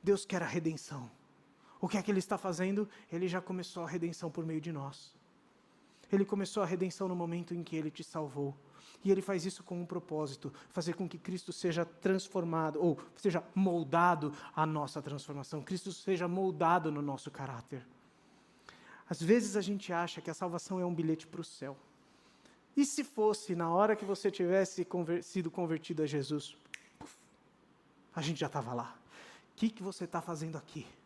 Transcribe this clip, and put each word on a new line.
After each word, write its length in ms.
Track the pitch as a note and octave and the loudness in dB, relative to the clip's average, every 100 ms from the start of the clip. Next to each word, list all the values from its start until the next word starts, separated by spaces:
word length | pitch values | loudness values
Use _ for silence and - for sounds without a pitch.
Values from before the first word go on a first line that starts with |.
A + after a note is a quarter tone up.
Deus 220 | F3 G3 | 4 2
quer 180 | - F#3+ | 2 -2
a 40 | E3 | 0
redenção. 640 | D#3 D#3+ D#3 - C#3+ A#2+ - - _ _ _ - - | 0 -2 -4 -8 -10 -10 -16 -20 _ _ _ -20 -6
O 80 | F3+ | -2
que 120 | G#3 | 0
é 40 | |
que 80 | F#3 | 2
Ele 100 | G3 | 2
está 180 | F3+ - | 2 -2
fazendo? 500 | F#3+ E3 F#3 G3+ G#3 - - | -2 0 0 2 0 -6 -8
Ele 160 | E3 F#3 | -2 0
já 100 | F3+ | -2
começou 460 | F#3 F3+ E3+ - | -4 -6 -6 -8
a 20 | E3 | -4
redenção 440 | F3 E3+ E3 E3+ | -2 -4 -4 -6
por 160 | D3+ D#3+ | -4 -4
meio 160 | D#3 | -4
de 100 | D#3 | -4
nós. 420 | D3+ C#3 C#3 - - _ _ _ _ _ _ _ _ - | -6 -8 -12 -20 -20 _ _ _ _ _ _ _ _ 0
Ele 140 | G3 | 0
começou 380 | G3 G3+ F#3+ - | 2 0 -2 0
a 40 | F3+ | 0
redenção 400 | F3 F#3 - F#3+ | 0 -2 -2 -2
no 80 | |
momento 400 | F3+ E3+ E3+ E3+ | -2 -2 -4 -4
em 80 | F3 | -6
que 140 | E3 D#3+ | -4 -4
Ele 140 | D#3 | -4
te 120 | D3+ | -6
salvou. 540 | E3 E3 D3+ C3+ C#3+ C#3 - - - - | -8 -6 -4 -2 -4 -4 -16 -20 -20 -4
E 60 | F#3+ | 4
Ele 100 | G3 | 4
faz 240 | F#3+ F#3+ | 4 -2
isso 180 | F3 - | -2 -6
com 160 | - F3 | -8 -8
um 60 | |
propósito: 680 | E3+ F3 E3+ D#3 D3+ C3+ C#3 - - | -4 -6 -4 -4 -4 -6 -10 -12 -8
fazer 240 | - E3 | -4 -2
com 120 | E3 F3+ | -2 -4
que 120 | E3 | -6
Cristo 340 | - F3+ - | -6 -6 -6
seja 320 | E3+ F3+ E3 | -2 0 2
transformado, 960 | E3+ - G3 F#3+ - F#3+ E3+ E3 D#3+ D3+ | 0 0 2 2 2 -2 0 2 2 4
ou 180 | F3 C#3+ - | 4 4 -2
seja 300 | - G#3 F3 - | 0 2 2 0
moldado 760 | - F#3+ F3 D3 E3 F3 E3+ D3 D3 - - | 2 4 4 4 6 8 6 2 -4 -8 0
à 80 | |
nossa 380 | D#3 D#3 C#3+ D#3 | 2 2 -2 -6
transformação. 580 | C#3 C#3 - C#3+ C3 D#3 | -6 -8 -8 -10 -8 -8
Cristo 320 | C3 F#3 G3 | -4 -6 -6
seja 340 | F3 - F#3 F3 | -8 -2 0 2
moldado 640 | F#3 F#3+ D#3 E3+ F3 D#3+ | 2 0 4 6 6 4
no 120 | D3 | 0
nosso 280 | C#3+ C3+ - | -2 -4 -8
caráter. 560 | - C3+ A#2+ - C3+ B2 - - _ _ - - - - - - - - | -8 -8 -8 -10 -12 -12 -20 -20 _ _ -20 -20 -20 -20 -20 -20 -20 -8
Às 140 | E3 | -2
vezes 340 | E3 A#3 G#3+ | 6 6 6
a 60 | G3+ | 0
gente 320 | F#3 G3+ F#3+ | 0 -4 -2
acha 300 | E3+ F3 - | -2 -2 -4
que 80 | D#3+ | -8
a 40 | |
salvação 460 | D#3+ F3+ E3+ - F#3 | -4 -4 -4 -4 -2
é 60 | F3+ | 0
um 80 | |
bilhete 320 | E3+ D#3+ D#3+ - | 0 2 0 -4
pro 180 | E3 | -12
céu. 320 | E3 - C3 C3+ - _ _ - - _ - - _ - | -12 -10 -10 -12 -18 _ _ -20 -20 _ -20 -20 _ 2
E 80 | |
se 200 | C#4 - | 2 2
fosse 500 | C#4 - G#3+ G#3 - | -4 4 4 4 0
na 180 | F3 E3+ | 0 4
hora 220 | F3 G#3+ | 6 6
que 100 | G#3+ | 4
você 280 | G3 G3 G3+ | 0 0 0
tivesse 520 | F#3+ F3 F#3+ F#3+ - | 2 4 6 4 0
conver-, 380 | F3 F3+ E3 F3 | -2 -2 0 -2
sido 260 | F3 F#3+ E3 | -2 -2 -2
convertido 540 | F3 F3 D#3+ - D#3+ | -2 -2 -2 -2 -2
a 40 | D3+ | 0
Jesus, 500 | D3 C3+ D3+ - - - - - _ | 0 0 -2 -4 -16 -18 -18 -18 _
puf, 180 | - - - _ _ _ _ _ _ _ _ | -20 -20 -20 _ _ _ _ _ _ _ _
a 80 | - | -4
gente 200 | D3 D#3 | -2 0
já 80 | D3+ | -2
tava 260 | D3+ A#2+ | -2 -2
lá. 240 | B2 - - - - - - - | -4 -6 -10 -20 -20 -20 -20 -20
"O 20 | |
que 160 | - A3+ | 0 0
que 100 | G#3+ | 0
você 280 | F#3+ F#3+ F3 | -8 -6 -4
tá 120 | F3 | -4
fazendo 380 | E3 E3 D#3+ D#3 | -4 -6 -6 -8
aqui?" 260 | - D#3 B2 - | -10 -12 -14 -18